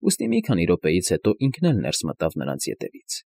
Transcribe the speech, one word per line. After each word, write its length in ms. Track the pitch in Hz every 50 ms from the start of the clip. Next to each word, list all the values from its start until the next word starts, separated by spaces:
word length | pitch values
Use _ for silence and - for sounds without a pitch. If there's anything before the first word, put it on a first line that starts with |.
| -
Ուստի 240 | - 190 - 117 -
մի 100 | 113 226
քանի 260 | 110 - 120 87 85
րոպեից 420 | 85 90 85 - 117 - 120 - -
հետո 220 | 90 78 _ 104 104 -
ինքն 260 | 135 135 127 - 165
էլ 140 | 175 147 104
ներս 220 | 73 - - - -
մտավ 300 | 82 - _ 87 82 - 76
նրանց 300 | 67 - 69 69 - -
ետևից։ 460 | - _ - - _ - _ - - - -